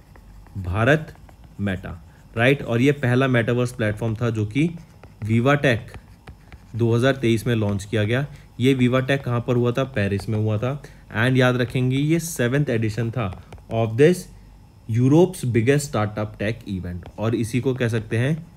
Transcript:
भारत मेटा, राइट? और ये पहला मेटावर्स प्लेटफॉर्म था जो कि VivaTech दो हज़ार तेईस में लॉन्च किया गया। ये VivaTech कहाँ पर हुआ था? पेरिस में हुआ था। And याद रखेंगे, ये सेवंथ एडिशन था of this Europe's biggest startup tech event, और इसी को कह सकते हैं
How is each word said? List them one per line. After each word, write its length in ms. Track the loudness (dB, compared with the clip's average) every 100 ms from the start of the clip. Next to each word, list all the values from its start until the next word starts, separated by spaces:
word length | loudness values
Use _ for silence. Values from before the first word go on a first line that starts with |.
| -20 -20 -20 -20 -16 -10
भारत 560 | -4 0 4 2 0 -16 -20 -20 -16 -6
मेटा, 400 | -4 -4 -6 -14 -18 -20 -8 0
राइट? 260 | 2 2
और 180 | 0 2
ये 120 | 2 2
पहला 260 | 2 2 2
मेटावर्स 440 | 2 2 0 -2
प्लेटफॉर्म 420 | -2 -4 -2 -4
था 160 | -2 -2
जो 160 | -2 -2
कि 220 | 0 -2 -4 -16 -20 -20 -10
VivaTech 720 | -2 2 2 2 2 0 -4 -18 -20 -20 -20 -20 -20 -20 -10 -2
दो 180 | 0
हज़ार 220 | 2 2 2
तेईस 300 | 2 0 0
में 80 | 0
लॉन्च 280 | 0 -2
किया 200 | -2 -2
गया। 220 | 0 0 -4 -10 -16 0
ये 140 | 2
VivaTech 480 | 4 4 2 0 -2
कहाँ 200 | -2 -4 0
पर 100 | 2
हुआ 160 | 2
था? 120 | 0 -2
पेरिस 340 | -2 -2 -2 -2
में 100 | -2
हुआ 180 | 0 -2
था। 240 | -2 -6 -10 -20 -8 0
And 200 | 2 4
याद 200 | 4 2
रखेंगे, 400 | 0 0 0 0
ये 220 | 2 0
सेवंथ 500 | -2 -2 0 0 0
एडिशन 400 | 0 -2 -2 -4
था 200 | -4 -4 -6 -14 -18 -6
of 240 | -2 0 4
this 240 | 4 4 -4 -18 -20 -20 -20 -16 -4
Europe's 540 | 2 4 6 4 0 -2
biggest 360 | 0 2 2 0
startup 420 | -2 -2 -4 -8 -4
tech 220 | -6 -6 -8
event, 380 | -8 -8 -10 -12 -6
और 160 | -2
इसी 260 | -2 0 -2
को 140 | 0
कह 140 | 0 -2
सकते 300 | -2 -2 -2
हैं 180 | 0 -2 -6